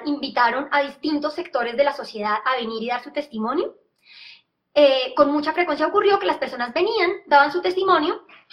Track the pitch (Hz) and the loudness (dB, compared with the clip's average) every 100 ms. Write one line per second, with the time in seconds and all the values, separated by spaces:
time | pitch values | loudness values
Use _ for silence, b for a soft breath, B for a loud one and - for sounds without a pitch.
0 | 294 285 277 214 233 247 285 294 277 - | -4 -6 -4 0 0 0 -2 -2 -2 -4
1 | 302 294 294 330 349 262 233 240 285 277 | -4 -2 -4 -6 -6 -4 -4 0 0 0
2 | 226 220 208 208 247 254 226 226 226 247 | -10 -6 -4 -2 -2 -2 -4 -6 -6 -6
3 | 285 294 285 220 220 285 - - _ _ | -6 -10 -8 -6 -4 -2 -4 -6 _ _
4 | B B B B B _ _ - 285 262 | B B B B B _ _ 4 4 4
5 | 254 - 285 294 302 320 359 294 311 392 | 0 2 4 2 -2 -2 0 0 0 2
6 | 415 392 359 294 254 - 240 302 381 453 | 4 4 2 -2 -4 -6 -4 -2 0 2
7 | 349 403 - 285 294 349 370 370 370 339 | 0 -2 4 4 4 2 -2 -2 2 2
8 | 311 440 - b b | 2 -6 -10 b b